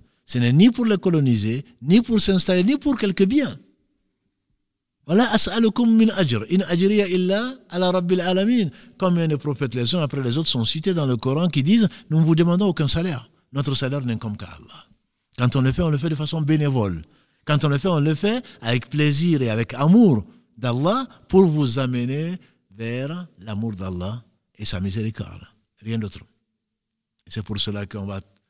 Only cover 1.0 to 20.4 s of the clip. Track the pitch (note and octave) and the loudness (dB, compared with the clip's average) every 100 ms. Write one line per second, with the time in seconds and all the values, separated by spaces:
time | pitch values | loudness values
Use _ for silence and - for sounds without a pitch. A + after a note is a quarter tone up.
1 | F#3 E3 C3+ A2+ G#2+ B2 - _ C3 G#3 | 2 2 2 2 0 -4 -8 _ 2 2
2 | A#3 A3 - F#3+ F#3 F#3 F#3+ C#4+ D4 B3 | 4 2 2 2 2 2 2 0 0 0
3 | G3+ F3+ F#3+ C#4 B3 - - _ _ _ | 0 2 2 2 0 -4 -18 _ _ _
4 | _ _ _ _ _ _ _ _ _ _ | _ _ _ _ _ _ _ _ _ _
5 | - F#3 A#3+ G#3 G3 G#3 A3+ G#3+ A#3 A3+ | 0 2 2 4 2 2 0 2 2 4
6 | A3 G3 E3 A2+ G#2+ F#3 F3 F3 F#3+ G#3 | 4 2 0 -2 0 -2 0 0 2 2
7 | G3 F#3 F3+ G3 B3 C4 - F3 F#3 F#3 | 0 0 0 0 -4 -8 -10 -2 0 0
8 | F3 F#3 F3 F#3 G#3 B3 E3+ - - - | 0 0 0 0 2 2 0 -4 -18 -4
9 | F#3 F3 E3 D3 D3 C3+ C3+ A#2+ A#2+ F3+ | 0 2 0 -2 -4 -4 -4 -2 -2 -2
10 | C#3+ C#3+ B2+ C3 D#3+ B2 A2+ D#3+ F#3+ F3 | -2 -2 -2 -2 -2 -2 -2 -2 -2 -2
11 | C#3 A#2+ B2+ C#3+ F3 - C#3 A3+ G#3 - | 0 -2 -2 -2 0 0 2 4 2 -2
12 | - D#3 D#3+ E3 F3 F3 G3+ D#3 C#3+ D#3+ | -4 0 2 4 2 2 0 0 0 0
13 | F3+ C3 A#2 _ _ C3+ C#3 C3+ C3+ C#3+ | -2 -6 -12 _ _ -6 -4 -4 -4 -4
14 | B2 A2+ A2+ G#2 F#2+ E2+ - - - _ | -4 -6 -6 -10 -12 -18 -20 -20 -20 _
15 | _ _ _ - B2 C3+ C3 C3 E3+ D3 | _ _ _ -4 0 2 0 0 0 0
16 | D#3 D3 D3 E3 D3 D#3 D3 B2+ G2+ E2 | -2 -4 -4 -4 0 0 2 0 -2 -4
17 | - _ _ _ - D3 D3+ C#3+ F#3+ E3 | -10 _ _ _ -2 0 0 0 0 0
18 | D3 D3+ G3+ A#3+ - - A#2 B2 - D3 | 0 0 -2 -4 -6 -10 -4 -4 -2 -2
19 | D3+ C#3+ F3 D3+ A#2+ A2 A#2 A#2+ D3+ G#3+ | 0 2 0 0 0 -2 -4 0 4 6
20 | A3 A#2 - - | 6 4 -2 -14